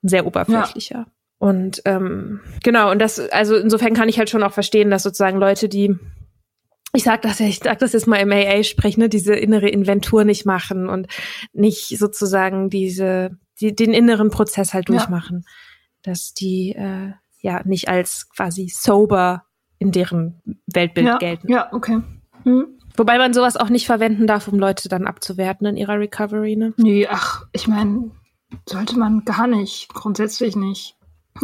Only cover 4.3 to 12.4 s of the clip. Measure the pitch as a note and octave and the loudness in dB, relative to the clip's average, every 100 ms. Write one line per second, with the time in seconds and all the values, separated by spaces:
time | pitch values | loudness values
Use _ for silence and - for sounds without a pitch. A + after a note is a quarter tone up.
4.3 | A3+ G3+ G3 G3 G#3+ G#3 G3 G3 F#3+ G3 | 0 0 -2 0 2 4 2 -2 0 0
5.3 | F#3+ G3 G3 G#3+ G3+ G3+ F#3 - - - | 2 2 2 0 0 0 0 -6 -20 -20
6.3 | _ _ _ _ _ - C4+ A#3+ A3+ A3+ | _ _ _ _ _ -4 0 2 0 -2
7.3 | G3+ G#3+ - - G#3 B3+ A3+ A3+ G#3 G3+ | -2 -2 0 -4 0 0 2 2 2 4
8.3 | G3+ G3 G3+ G#3+ - G#3 G3+ A3+ G#3 F#3 | 2 4 2 0 0 0 2 2 2 2
9.3 | G#3 G#3+ G#3+ G3+ G3+ F#3+ G3+ - A3 G#3 | 0 4 2 2 0 2 0 2 4 4
10.3 | G3+ G3 F#3 - F#3+ F#3 F#3 F#3 - - | 2 0 -2 -4 -6 -4 -6 -8 -12 -14
11.3 | - - - G#3 G#3+ - G#3+ G#3 G#3 G3+ | -14 -14 2 2 2 -8 -2 -2 -2 -2
12.3 | F#3+ | 0